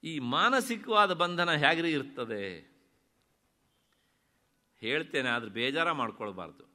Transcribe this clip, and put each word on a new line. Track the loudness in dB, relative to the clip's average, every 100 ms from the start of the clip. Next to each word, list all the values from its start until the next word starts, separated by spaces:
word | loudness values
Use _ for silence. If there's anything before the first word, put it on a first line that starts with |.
ಈ | -6 -4
ಮಾನಸಿಕವಾದ | -2 2 4 2 0 -6 2 4 4
ಬಂಧನ | 4 0 2 2
ಹೇಗ್ರಿ | 4 4 4 0
ಇರ್ತದೆ? | -2 -4 -8 -6 -6 -6 -10 -18 _ _ _ _ _ _ _ _ _ _ _ _ _ _ _ _ _ _ _ _ _
ಹೇಳ್ತೇನೆ, | -4 -2 -2 -2 0
ಆದ್ರೆ | -2 -4
ಬೇಜಾರ | -4 -2 0 0
ಮಾಡ್ಕೊಳ್ಬಾರ್ದು. | 0 -4 -4 -10 -8 -12 -16 -20